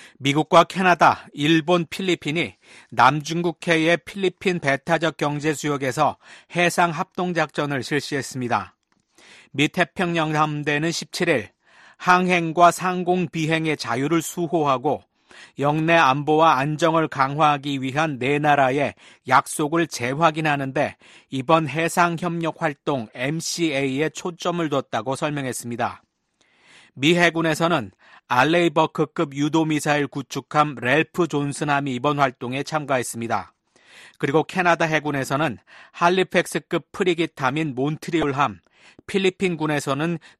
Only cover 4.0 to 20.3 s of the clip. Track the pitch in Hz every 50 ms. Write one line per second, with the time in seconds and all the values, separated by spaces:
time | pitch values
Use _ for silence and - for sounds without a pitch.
4 | - - - 196 190 185 - - - 196 180 170 147 139 139 139 - - 165 160
5 | 170 160 - - 160 147 147 147 139 160 151 - - 147 143 135 139 131 120 156
6 | 151 123 - _ _ - - - - _ - 170 175 170 - - 175 170 156 156
7 | 185 - _ - 180 180 175 170 156 143 - - 147 143 143 131 113 - 156 143
8 | - - 147 139 123 - - 131 123 117 113 104 92 - _ _ _ _ _ _
9 | _ _ _ _ - - - - - _ - 135 147 151 - 180 175 - - -
10 | 185 170 170 165 156 156 151 151 156 151 147 147 147 151 147 147 156 170 156 -
11 | 160 - - - 180 170 156 117 98 - _ _ _ _ _ - - - - -
12 | - - 185 180 185 180 180 175 170 165 151 170 175 170 165 - 175 185 180 180
13 | 180 180 180 185 175 - - 165 156 151 165 160 160 156 147 - - 110 117 127
14 | 135 143 170 165 - - - 180 175 156 - 165 151 143 131 127 123 151 127 107
15 | - _ _ _ _ _ - - - - _ - 135 143 147 156 156 165 170 165
16 | 165 165 131 147 143 151 156 156 160 160 139 127 139 151 151 143 170 165 160 165
17 | 160 - - 139 135 135 143 151 160 151 147 139 135 147 139 135 131 135 127 147
18 | 160 160 139 117 123 135 143 147 151 147 143 139 135 127 131 147 139 113 - _
19 | - - - _ - 127 127 139 - - - - 156 147 160 165 170 160 - -
20 | 120 123 135 147 170 160